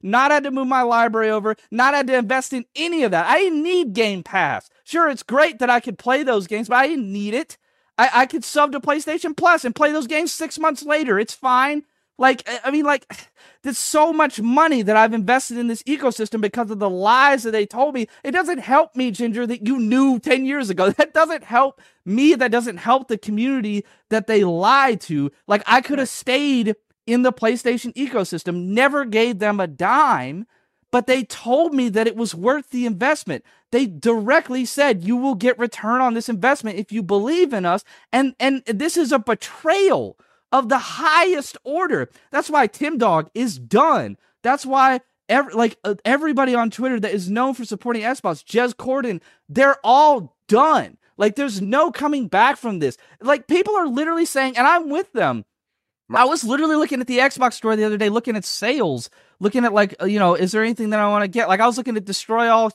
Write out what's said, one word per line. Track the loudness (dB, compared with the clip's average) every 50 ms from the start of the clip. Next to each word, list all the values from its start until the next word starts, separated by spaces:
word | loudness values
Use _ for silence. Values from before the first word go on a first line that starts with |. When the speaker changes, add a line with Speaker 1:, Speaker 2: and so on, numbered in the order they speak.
Speaker 1:
not | -4 0 2 2 4 4
had | 4 2 0
to | -2
move | -4 -4 -2
my | 0 0 2
library | 2 2 2 2 2 2 2 0 0 0
over, | 0 0 -2 -2 -4 -6 _ -6
not | -2 2 2 2 2
had | 2 0 0
to | 0
invest | 0 0 0 -2 -2 -2 -4
in | -6 -8 -8 _ -8
any | -6 -4 -2 -2 0 0
of | 0
that. | 0 0 2
I | 2 2 2
didn't | 2 0 0 -2
need | -2 0 0 0 0 0 -2
Game | -2 -2 -2 -2 -6
Pass. | -8 -4 -2 0 0 0 -2 -4 -8 _ _ _ _
Sure, | -6 -2 0 0 0
it's | 0 -4
great | -6 -2 2 2 2 2 0 0
that | 0 2
I | 2 2
could | 0 -4 -10 -6
play | -2 -2 0 0 0
those | 0 0 -2 -2
games, | -4 -6 -6 -4 0
but | 2
I | 2 2 2
didn't | 0 -4 -6 -6
need | -6 -6 -6 -4
it. | -4 -4 -6 -8 -14 _ _ _ _ _ _ _ _
I, | 2 2 4
I | 4 2 2
could | 0 -2 -8 -8
sub | -4 0 0 0 0
to | 0 -4
PlayStation | -4 -2 -2 -2 -2 -4 -6 -6 -6 -8 -4
Plus | 0 2 2 2 2 0
and | -4 -2
play | 0 0 0
those | 0 0 -4 -4
games | -4 -4 -4 -4
six | -6 -8 -8 -10 -6 -2
months | -2 -2 -2 -2
later. | -4 -2 -2 -2 0 0 0 0
It's | -2 -4 -6
fine. | -6 -2 0 2 2 0 0 -2 -6 -8 _ _ _ _ _ _ 2
Like, | 2 2 2 2 -4
I, | -10 -10 -8 -4
I | -2
mean, | -2 0 0
like, | 0 0 -2 -2 -8 -20 -20 -20 _ _ _
<sighs> | _ _ _ _
there's | -8 -8 -6 -6
so | -4 0 2 2 2 2
much | 2 2 0 0 -2 -2
money | -2 0 2 4 4 4 2 0
that | 0 2 4 4
I've | 4 4 2
invested | 0 0 0 0 0 0 -4 -6
in | -6 -4 -4
this | -4 -6 -6
ecosystem | -6 -4 -2 -2 -4 -2 -4 -6 -6 -4 -4
because | -4 -4 -4 -4 -6 -6
of | -4 -4
the | -4 -2
lies | -2 0 2 4 4 6 6 4 4 2 0
that | -2
they | -2 -2 -2
told | -2 -2 0 0 0 0
me. | -2 -6 -6 _ _
It | -6 -4
doesn't | -2 -2 0 -2 -4 -6
help | -2 2 2 2 2 2 -2
me, | -4 -4 -4
Ginger, | -4 -4 -4 -4 -4 -4 -4
that | -4 -6 -4 -4
you | -2 -2 0
knew | 0 2 2 4 4 4 2 0
ten | 0 0 0 0 0
years | -2 -4 -4 -4 -4
ago. | -2 0 0 2
<laughs> | 2 2
That | 0 0 2
doesn't | 2 2 2 0 -4 -6
help | 0 2 2 2 2 0 _ _ _ _ _ -6
me. | -4 0 4 6 6 6
That | 4 2 0
doesn't | 0 0 -2 -2 -6
help | -4 0 2 2 2 2 -2
the | -6 -6
community | -6 -4 -4 -2 -2 -2 -2 -2 -2 -4 -4 -6 -6 _ _ _ _ -4
that | -2 -2 0
they | 2 2 2 2
lie | 2 2 2 2 4 4 4 4 2 0
to. | -2 -4 -6 -4 -4 -4 -4 -6 _ _ 0
Like, | 0 0 2
I | 4 2 2
coulda | 2 0 -2 -2
Speaker 2:
Right. | -4 -4
Speaker 1:
stayed | -6 -8 -4 -2 -2 0 0 0 0 0 0 0 -2 -6 _ _ _ _ _
in | -2 0 2
the | 2 2
PlayStation | 0 0 0 0 0 0 -2 -2 -2 -4 -4 -8 -8
ecosystem, | -6 -6 -4 -2 -2 -4 -4 -6 -8 -6 -6 -6 -6 -4
never | -2 0 2 2 2 2 0 -4
gave | -2 0 0 0 0 -2 -2
them | -2 -2 -2 -2
a | -4
dime, | -6 -4 -2 0 0 2 2 2 2 2 0 -2 -6 -10 -12 -12 -16 _ _ _ _ _ _ _ _
but | -2 -2 0 0
they | 0 0 -2
told | -6 -10 -10 -4 0 0 2 2 2 0
me | 0 0 0
that | 0 0 0
it | -2 -2
was | -4 -6 -6
worth | -6 -2 0 0 0 0 -2 _
the | -6 -4 -4
investment. | -4 -4 -2 -2 -2 -2 -2 -4 -8 -10 -10 -10 _ _ _ _ _
They | -2 -2 -2
directly | -2 -4 -4 0 0 0 0 2 2 2 2 2 0 -4 -4 -4
said, | -4 0 2 2 2 2 0
"You | 0 -2 -2
will | 0 0 -2 -2
get | 0 0 0 0 0
return | -2 -6 -6 -6 -4 -2 0 0
on | 0 0 0
this | -2 -4 -6
investment | -4 0 0 0 0 0 -2 -6 -8 -8
if | -8 -6
you | -6 -6
believe | -2 0 0 0 0 0 0 2 0 0
in | 0 -2 -2
us." | 0 -2 -2 -4 _ -20 -20 _ _
And, | 0 0 0 0 -2 -2
and | -2 0 0 -2 -4
this | -6 -4 -2 -2 -2 0
is | 0 0 2
a | 0 0
betrayal | 0 -2 -4 -4 -4 -12 -14 -4 0 0 2 4 4 2 2 0 -2 -6 -12 _ _ _ _ _ _ _
of | 0 0 2 2
the | 0 -2
highest | -2 -4 -8 -2 0 2 4 4 4 4 2 -2 -4 -8 -12 -14 -8
order. | -6 -4 -2 -2 0 -2 -2 -4 -4 _ _ _ _
That's | -4 -4 -2 0
why | 2 2 2 2
Tim | 0 -4 -4 -4 -2 0
Dog | 2 2 2 2 0 -2 -4
is | -4 -4 -4 -4 -8
done. | -4 0 2 4 4 4 2 0 -2 -4 -10 -14 _ _ _ _
That's | -2 0 0 0 -2
why | 0 2 4 4 4 2 0 -4 _ _ _ _ 0
ev-, | 0 0 0 0 0
like, | 0 0 0 -2 _
uh, | -6 -6 -6 -4 -2
everybody | 0 0 0 0 0 0 0 0 2 2
on | 0 0 -2
Twitter | -2 -4 -4 -2 -2 -2
that | -2 -4
is | -4 -4 -4 -4
known | -2 -2 -2 -2 -2
for | -6 -8
supporting | -10 -10 -8 -6 -6 -4 -4
Xbox, | -4 -4 -4 -4 -4 -6 -6 -6 -8
Jez | -4 -2 -2 0 -2 -4
Corden, | -6 -6 -4 -4 -2 -2 -4 -6 -8 -10 _ _ _ _ -6
they're | 0 2 4 4 4 2
all | 2 4 6 6 6 6 4 2 -2 -8 _ _ _
done. | 2 4 4 6 6 4 2 0 -4 -10 _ _ _ _
Like, | 0 0 0 0
there's | -2 -4 -4 -4 -6
no | -4 0 2 2 2 2
coming | 0 -2 -4 -2 -2 -2 -2 0
back | 2 2 2 2 2 -2
from | -4 -8 -4 -2
this. | -2 -4 -4 -6 _ _ _ -6
Like, | -2 0 0 0 0 0
people | 0 0 0 0 0
are | 0 0 -2
literally | -2 -2 -2 -2 -2 -2 -2
saying, | -2 -2 -2 -2 -2 0
and | 2 4 4
I'm | 4 2 0 -2
with | -4 -4 -4 _
them. | -2 0 0 0 0 -4 -8 _ _ _ _ _ _ _ _ _ _ _ _ -2 2
I | 2 4
was | 4 2 0 -2
literally | -2 -2 0 0 2 2
looking | 0 0 0 -2 -4
at | -4
the | -2 0 2
Xbox | 2 2 2 0 -2 -2 -2
store | -2 -4 -2 0
the | 0 0
other | 0 0
day, | 0 0 0
looking | 0 -2 -2 -4 -6
at | -6 -6
sales, | -8 -8 -6 -4 -2 -2 0 -2 -2 -2 -6 -8 -12 _ _ _ _ _ -4
looking | -4 -2 0 0 0
at, | 2
like, | 2 2 0 0 -2 -4
uh, | -4
you | -2 0 2
know, | 4 2 2
is | 2 0 0
there | 0 0
anything | 0 -2 -2 -4 -4 -2
that | -2 0
I | 0 0
wanna | 0 0 -2 -2
get? | -2 -2 0 2
Like, | 2 4
I | 2
was | 2 2 0
looking | -4 -4 -4
at | -6 -6
Destroy | -6 -8 -8 -6 -2 0 0 2 4
All | 4 4 2 0 -2